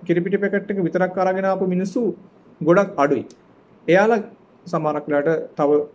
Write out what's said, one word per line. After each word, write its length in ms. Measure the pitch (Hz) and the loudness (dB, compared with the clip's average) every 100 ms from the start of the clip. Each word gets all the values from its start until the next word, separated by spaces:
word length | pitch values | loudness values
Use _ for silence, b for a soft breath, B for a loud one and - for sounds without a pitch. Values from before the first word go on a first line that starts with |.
කිරිපෙටි 340 | 175 170 180 196 | -2 -2 0 -2
පැකට් 340 | 196 202 196 | -2 -4 -4
එක 60 | 196 | -4
විතරක් 400 | 170 180 185 185 | -2 -2 -2 0
අරගෙන 280 | 185 190 190 | -2 0 -2
ආපු 220 | 185 185 | 0 0
මිනිස්සු 340 | 180 185 247 226 - - _ _ _ | -2 -2 -2 -4 -4 -14 _ _ _
ගොඩක් 320 | 151 175 196 - | 2 2 2 0
අඩුයි. 280 | 143 135 104 - _ _ _ _ - | 0 0 -4 -16 _ _ _ _ 2
එයාලා 360 | 175 214 226 - - _ _ - | 4 4 2 -2 -16 _ _ -8
සමහරක් 400 | 165 156 147 147 | -4 -2 -4 -2
වෙලාවට 380 | 147 147 160 - - | 0 0 -2 -4 -2
තව 160 | 156 147 147 | 2 2 0